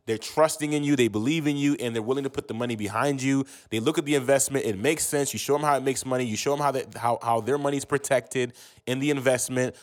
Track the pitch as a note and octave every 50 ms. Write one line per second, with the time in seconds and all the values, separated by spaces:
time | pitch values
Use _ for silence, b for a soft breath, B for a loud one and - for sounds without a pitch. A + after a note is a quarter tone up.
0 | b - A2 G#2+ - - - D3+ D#3 D#3 - - D3+ D3 D3+ D3 D3 C#3+ D3 B2+
1 | A#2+ A2+ G2+ G#2+ A2 C3+ D#3+ E3 D3 D3+ D3 C#3+ C#3+ C#3+ C#3+ - A2+ A#2+ A#2 A2+
2 | G#2+ A#2 C3 C#3 C3+ C3+ - - - - A2 A2+ A#2+ A#2+ A#2 G#2+ G2+ G2 G#2 A2+
3 | C3 D3 C#3+ C3 C3 C3+ C3+ C3+ C3 B B B B B A2 A2 A2 D3 D#3+ F3
4 | D3+ C#3 D3 C#3 B2 B2+ C#3 C3+ - - C#3 C#3 - A2+ G#2 F#2 A2 C#3+ E3 D3+
5 | - - D3 C#3+ C#3+ C3 - A2 - - C#3 D3 D3+ D3 C#3+ C3 C3 C#3 C3 -
6 | - C3 C3 B2+ B2+ A#2 G#2+ G2+ - C#3+ C#3+ C#3+ D3 C#3+ C3+ C3+ - - - -
7 | A2+ A#2+ A#2 - - A#2 A#2 A2+ G#2+ A2+ C#3 C#3+ C#3+ C#3+ C#3+ C#3 C3+ - C#3+ C3+
8 | - - C#3 B2 - - - C3 B2 B2 - B B B B B B - B2+ C3
9 | C#3 D3 D3 C#3 B2 C3 B2+ B2 - - B2+ B2+ B2+ B2 - B